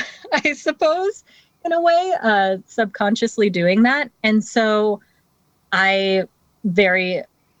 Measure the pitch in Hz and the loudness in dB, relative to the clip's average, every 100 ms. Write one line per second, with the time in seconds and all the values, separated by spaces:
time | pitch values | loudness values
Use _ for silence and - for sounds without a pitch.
0 | - - - 302 302 285 - 302 320 339 | -6 -10 -4 -2 -2 -4 -4 0 0 0
1 | 381 - _ _ _ _ 339 339 339 339 | -2 -6 _ _ _ _ -4 -2 0 0
2 | 370 359 226 208 196 190 - - 214 - | 0 -2 0 2 0 -2 -6 -6 -6 -2
3 | 202 226 233 - 208 175 175 196 240 277 | -2 -2 -2 0 0 2 2 4 2 2
4 | 277 _ 214 220 208 - 220 214 214 202 | -4 _ 0 0 0 0 0 2 0 -2
5 | _ _ _ _ _ _ _ 185 190 196 | _ _ _ _ _ _ _ 0 2 2
6 | 196 190 180 _ _ _ 208 175 190 185 | 0 0 -2 _ _ _ -2 2 2 2
7 | 180 180 - _ _ _ | 0 -4 -8 _ _ _